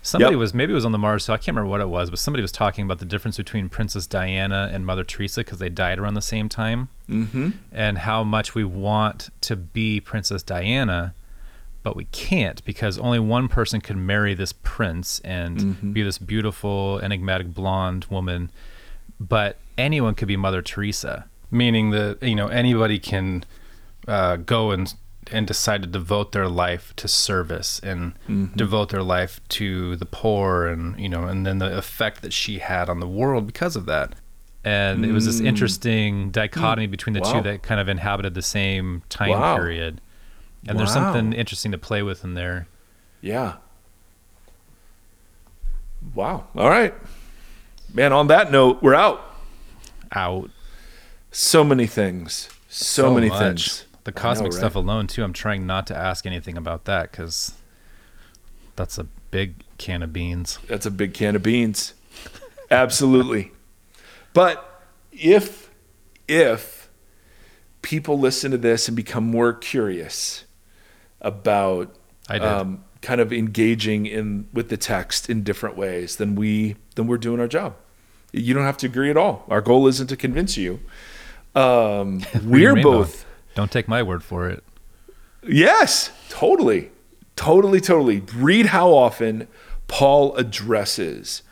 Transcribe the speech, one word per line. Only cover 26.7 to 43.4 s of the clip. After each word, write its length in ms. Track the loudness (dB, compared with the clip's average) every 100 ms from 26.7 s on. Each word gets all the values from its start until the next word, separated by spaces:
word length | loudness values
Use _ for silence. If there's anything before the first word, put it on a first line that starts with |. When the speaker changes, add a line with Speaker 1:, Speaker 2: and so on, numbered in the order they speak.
| -2 -8 -10
Speaker 1:
to 120 | -4
service 720 | -2 0 -2 -2 -6 -6 -8
and 300 | -8 -6 -8 -10 -6
Speaker 2:
Mm-hmm. 260 | -4 -2 -2
Speaker 1:
devote 340 | 0 0 0
their 120 | -4
life 360 | -2 -2 -2 -8 -10
to 460 | -6 -4 -4 -4 -6
the 100 | -8
poor, 640 | -4 0 0 2 0 0
and, 320 | -2 -6 -6
you 100 | -6
know, 140 | -4 -4
and 200 | -2 -2
then 120 | -2
the 180 | -2 -4
effect 460 | -8 -4 -4 -4
that 100 | -8
she 260 | -6 -6 -8
had 280 | -4 -4 -2
on 120 | -4
the 80 | -6
world 400 | -2 0 0 -4
because 280 | -6 -6 -4
of 100 | -4
that. 260 | -2 -4 -10 -20 -20 -20 -10
And 400 | -2 0 0 0 0
it 60 |
was 140 | 2 0
this 160 | 0
Speaker 2:
Mm. 60 | 0
Speaker 1:
interesting 840 | 2 0 0 0 0 0 -2 -2
dichotomy 580 | -2 -4 0 0 0 -2
Speaker 2:
Mm. 40 |
Speaker 1:
between 220 | -4 -4
the 80 | -2
Speaker 2:
Wow. 120 | 0
Speaker 1:
two 80 | 0
that 220 | -2 -6
kind 180 | -2 -2
of 80 | 0
inhabited 460 | -2 -2 -2 -4 -4
the 60 |
same 580 | -4 -2 0 -2 -2 -6 -8
time 220 | -4 0
Speaker 2:
Wow. 240 | 2 2 0
Speaker 1:
period. 440 | -2 -4 -6 -8 -18 -20 -20 -20 -20 -18 -4
And 100 | -2
there's 100 | 0 2
Speaker 2:
Wow. 160 | 2
Speaker 1:
something 200 | 0 0
interesting 380 | -2 -4 -6 -6
to 60 | -6
play 240 | -4 -4
with 200 | -2 -6
in 120 | -8 -6
there. 320 | -6 -6 -10 -18 _ _ _ _
Speaker 2:
Yeah. 320 | -6 -4